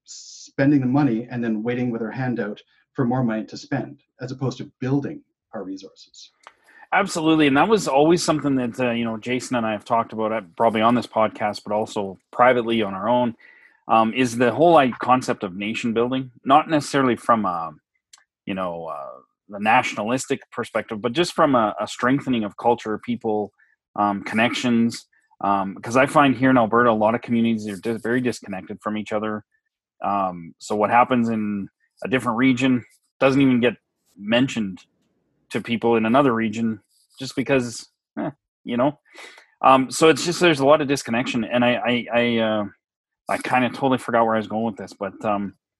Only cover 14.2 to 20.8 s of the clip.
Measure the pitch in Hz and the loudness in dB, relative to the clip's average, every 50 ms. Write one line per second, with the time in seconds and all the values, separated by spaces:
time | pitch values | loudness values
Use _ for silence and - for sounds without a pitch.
14.2 | 131 120 113 117 127 120 110 113 160 175 170 151 139 127 110 - - - 123 127 | -2 -2 0 0 0 0 2 4 4 6 6 6 4 4 0 -2 0 2 2 2
15.2 | 120 - 120 - - 98 87 95 101 104 113 - - 117 110 113 120 123 131 131 | 2 -2 -4 -4 -6 -8 -8 -8 -6 -6 -6 -4 -4 -2 0 0 0 0 -2 -4
16.2 | 135 127 - _ - - 135 151 156 156 160 147 139 - - 143 135 127 117 113 | -6 -8 -14 _ 2 4 4 4 4 2 0 -2 -2 0 0 2 2 2 0 0
17.2 | - - 120 110 104 92 87 85 82 80 78 - _ _ _ _ _ _ - _ | 2 2 2 2 2 -2 -4 -4 -8 -10 -12 -16 _ _ _ _ _ _ -20 _
18.2 | _ _ _ _ _ - 98 92 92 87 85 85 82 80 76 73 69 64 62 65 | _ _ _ _ _ -8 -6 -4 -4 -6 -6 -8 -10 -10 -12 -12 -14 -14 -16 -20
19.2 | 62 _ _ _ _ _ 101 101 104 110 117 127 120 - - - 104 110 123 135 | _ _ _ _ _ _ -12 -4 0 2 2 2 2 0 -4 -6 -4 -2 -4 -4
20.2 | - - 139 - - _ - - 113 - - 113 | -2 -4 -6 -6 -6 _ -10 -10 -10 -6 -6 -6